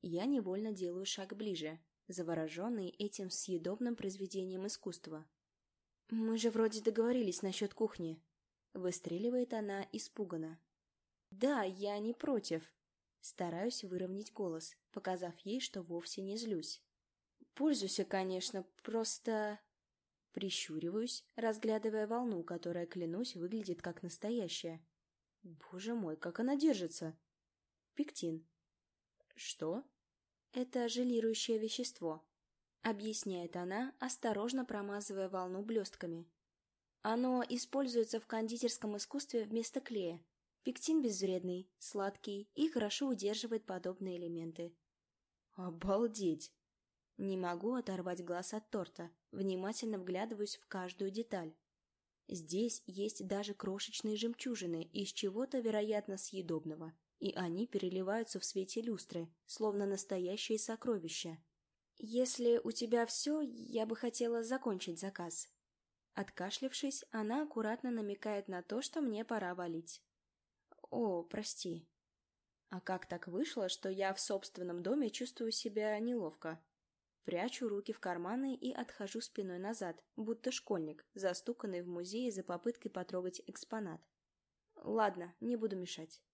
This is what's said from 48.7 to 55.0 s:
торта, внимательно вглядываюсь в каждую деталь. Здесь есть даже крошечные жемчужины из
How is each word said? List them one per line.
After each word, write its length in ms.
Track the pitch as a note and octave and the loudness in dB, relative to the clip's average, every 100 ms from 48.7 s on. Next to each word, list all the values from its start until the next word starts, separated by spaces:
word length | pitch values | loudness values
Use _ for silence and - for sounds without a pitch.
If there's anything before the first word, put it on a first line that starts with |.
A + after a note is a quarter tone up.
торта, 400 | G#3+ F3 - E3+ - _ | -4 -4 -6 -12 -12 _
внимательно 680 | F#3+ G3 F#3 F#3+ A3+ A3+ G#3 | -2 0 2 0 -2 0 -2
вглядываюсь 580 | F3+ F3+ A3+ A3 G#3 - | 0 0 0 -2 -2 -4
в 100 | - | -6
каждую 420 | F#3+ F#3 F3+ G3 | -6 -4 -2 -2
деталь. 460 | G3 A#3 G3 D#3+ D#3 _ _ _ _ _ _ _ | -2 -2 -2 -4 -10 _ _ _ _ _ _ _
Здесь 560 | F3+ D#3 F3+ A#3 - - | -8 -2 2 2 0 -6
есть 400 | F#3 G#3 - F#3+ | -2 -2 -2 -2
даже 280 | G3 G#3 | -2 -2
крошечные 640 | G3+ G3 G3 - - G#3+ G#3+ | -4 -4 -2 -4 -2 0 0
жемчужины 680 | A#3 A#3+ C4 A3+ F3+ E3 E3 | 0 -2 -2 -2 0 -2 -2
из 160 | G#3 | -4